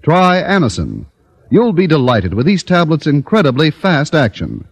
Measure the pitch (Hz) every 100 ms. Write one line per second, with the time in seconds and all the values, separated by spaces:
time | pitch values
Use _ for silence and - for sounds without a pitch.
0 | - 175 185 180 - 196 131 - 71 53
1 | - _ _ _ _ 170 240 170 185 156
2 | 123 117 90 98 139 196 - 180 165 160
3 | 156 143 135 220 160 127 156 - 190 156
4 | 147 160 120 - 67 57 -